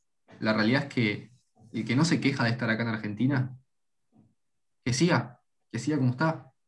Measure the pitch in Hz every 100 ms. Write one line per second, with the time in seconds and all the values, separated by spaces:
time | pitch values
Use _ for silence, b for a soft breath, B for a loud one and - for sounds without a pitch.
0 | _ _ _ - 110 107 107 139 - 127
1 | 107 101 - _ _ _ - 113 110 127
2 | 165 139 131 135 117 123 117 110 117 107
3 | 107 104 131 135 127 - _ _ _ _
4 | _ _ _ _ _ _ _ _ 123 127
5 | 175 127 - - _ _ _ 117 147 151
6 | 127 - 160 160 - _